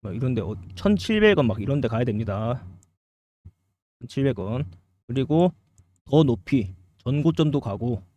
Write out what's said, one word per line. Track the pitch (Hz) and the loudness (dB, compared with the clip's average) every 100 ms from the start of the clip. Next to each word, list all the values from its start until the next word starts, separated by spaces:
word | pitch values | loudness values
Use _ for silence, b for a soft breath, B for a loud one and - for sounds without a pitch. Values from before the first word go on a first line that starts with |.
뭐 | 107 | -8
이런 | 98 127 | -6 -2
데, | 123 | -2
어, | 90 107 - - | -4 -8 -12 -4
천칠백 | 202 208 - 214 214 196 | 0 0 0 4 4 4
원 | 123 | 2
막 | 101 | 0
이런 | 104 143 | -2 0
데 | 123 | 0
가야 | 113 | 0
됩니다. | 120 107 107 98 110 127 92 92 _ _ _ _ _ _ - _ _ _ _ _ | -2 -2 -4 -4 -4 -4 -8 -20 _ _ _ _ _ _ -20 _ _ _ _ _
천칠백 | 120 - 139 117 | -10 -2 0 -2
원. | 95 123 151 - _ _ _ | -4 -4 -6 -10 _ _ _
그리고 | 127 135 156 180 - _ _ _ _ | -4 2 4 4 0 _ _ _ _
더 | - 147 | 2 4
높이, | 147 113 - 139 98 - _ _ | 6 2 0 0 0 -8 _ _
전고점도 | - 143 156 160 156 143 | -4 0 2 2 0 0
가고 | 120 101 120 110 - | -4 -4 -4 -4 -8